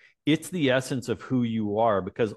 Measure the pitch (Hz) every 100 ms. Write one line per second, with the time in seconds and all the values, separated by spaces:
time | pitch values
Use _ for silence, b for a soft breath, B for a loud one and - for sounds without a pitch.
0 | b _ - 156 - 180 139 131 127 135
1 | - 104 - 127 117 113 104 104 117 98
2 | 92 - 113